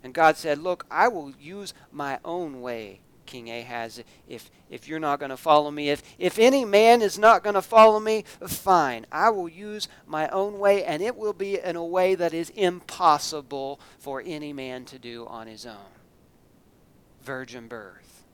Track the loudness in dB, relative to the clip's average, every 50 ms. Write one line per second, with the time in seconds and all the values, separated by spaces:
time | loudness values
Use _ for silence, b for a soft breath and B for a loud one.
0 | -20 -10 0 4 4 4 4 2 -4 -4 -4 -4 -4 -6 -6 -6 -8 _ 0 0
1 | 0 2 0 -4 -12 -12 -18 _ -20 -18 -16 -14 -16 -16 b b b b -12 -10
2 | -8 -8 -8 -8 -8 -10 -8 -8 -8 -10 -12 -12 -10 -10 -10 -10 -12 -14 -18 _
3 | _ _ _ _ _ -20 -20 -18 -16 -14 -14 -14 -12 -12 -10 -10 -10 -10 -14 -18
4 | -20 b b b b _ -18 -18 -18 _ b b b b -20 -18 -14 -12 -10 -6
5 | -4 -4 -4 -4 -6 -12 -12 -6 2 4 4 4 4 0 -6 -6 -2 -2 -2 -4
6 | B B B B -4 -2 2 6 6 6 6 4 0 2 4 6 8 8 6 6
7 | 4 -2 0 4 6 6 6 6 2 -2 -2 -2 -2 4 8 10 10 10 8 4
8 | 0 -2 -2 -2 B B B B -12 -12 -12 -6 2 2 4 4 4 0 -2 -8
9 | -12 _ -4 2 2 2 2 0 -6 -8 -12 -14 -14 -14 -10 -10 -12 b b b
10 | b -8 -4 -4 -4 -2 -2 -2 -4 -4 -4 0 4 4 4 4 2 -4 -4 -4
11 | -4 -6 -6 -6 -6 -6 -6 -6 -6 -6 -6 -4 -4 -6 -6 -6 -6 -2 0 2
12 | 2 2 2 0 -2 -4 -2 -6 -8 -10 -6 -2 -2 -2 -2 -4 -16 -18 -6 2
13 | 4 4 4 4 0 -8 -10 -12 -12 _ -10 -10 -10 -10 -12 b b b b b
14 | -14 -12 -10 -10 -10 -10 -12 -12 -12 -12 -12 -12 -12 -12 -12 -14 -16 -18 -20 -18
15 | -16 -16 -16 -16 -16 -16 -16 -16 -16 -18 -18 -18 -18 -18 -18 -20 -20 -20 _ _
16 | _ _ _ _ _ _ _ _ _ _ _ _ _ _ _ _ _ _ _ _
17 | _ _ _ _ _ -14 -12 -12 -12 -16 -18 -20 -18 -18 -18 -18 -18 -20 -20 _
18 | _ _ _ _ _ _